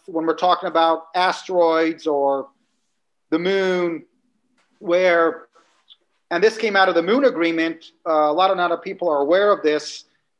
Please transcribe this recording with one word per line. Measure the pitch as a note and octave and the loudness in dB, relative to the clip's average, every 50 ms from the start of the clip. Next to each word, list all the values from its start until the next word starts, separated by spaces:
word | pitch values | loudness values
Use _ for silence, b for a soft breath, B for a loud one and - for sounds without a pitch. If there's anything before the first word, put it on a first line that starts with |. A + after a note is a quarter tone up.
| _ | _
when | - E3 D#3 D#3+ | -8 -6 -4 -2
we're | E3 D#3+ | -2 -2
talking | - F3+ F3+ F3 E3+ F#3+ F3 | 0 0 0 0 0 -2 -2
about | D#3 E3 E3 E3 D#3+ D#3+ - - - | 0 2 2 2 0 -2 -4 -6 -2
asteroids | F3+ F#3 F#3 E3 - - - F#3 F3 E3+ E3 D#3+ D#3+ E3 D#3+ E3 E3 - | 0 0 0 -2 -4 -8 -2 0 2 2 2 2 2 0 -2 -4 -4 -6
or | D#3+ D3 C#3+ C#3 C#3 C3+ C3+ - - _ _ _ _ _ _ _ _ _ _ _ _ _ _ _ _ | -4 -2 0 0 0 -2 -2 -6 -10 _ _ _ _ _ _ _ _ _ _ _ _ _ _ _ _
the | D#3+ E3 | -4 -2
moon, | F3 F#3+ G3 G3 F#3+ F#3 F3+ F3+ F3 E3+ E3 D3+ - _ _ _ _ _ _ _ _ _ _ _ _ _ _ _ | -2 -2 -2 0 0 -2 -2 -2 -2 -4 -6 -8 -12 _ _ _ _ _ _ _ _ _ _ _ _ _ _ _
where, | - F3 F3 F#3 F#3 F3+ E3+ E3+ E3 D#3+ - - - _ b b b b b b b b b _ _ _ _ _ _ _ | -4 -2 0 2 2 4 4 2 2 0 -2 -6 -14 _ b b b b b b b b b _ _ _ _ _ _ _
and | F3 E3+ G3 | -2 0 0
this | A3+ A3+ | 0 0
came | A3 A3+ G#3+ G3 | 0 -4 -2 2
out | G3 F#3+ F#3 | 2 2 2
of | E3+ | 2
the | E3+ | 0
Moon | E3 F#3 A3+ C#4+ C#4 | 0 2 0 2 2
Agreement, | B3 F3 D#3+ E3+ E3 E3 D#3+ E3 E3 D#3+ - - - _ _ _ | 2 2 0 -2 -2 0 -2 -4 -4 -6 -10 -16 -20 _ _ _
uh, | E3+ | -2
a | D#3 D3+ D3+ D3+ | 0 2 2 2
lot | D3+ F3 F#3+ G3 | 2 2 2 2
of, | F#3+ | 2
not | F3 F3 E3+ | 0 0 -2
a | E3+ | -2
people | - - F#3+ F#3 - F3 E3+ | -4 -6 -12 -10 -6 -4 -2
are | D3+ C#3+ | 0 0
aware | C#3+ D3 F3 G3 G#3 G#3 | 2 2 2 2 4 2
of | G3 - - | 2 2 0
this, | D3+ D3+ D3+ D3+ - - - - _ _ _ _ _ _ | 0 0 0 -4 -8 -14 -18 -20 _ _ _ _ _ _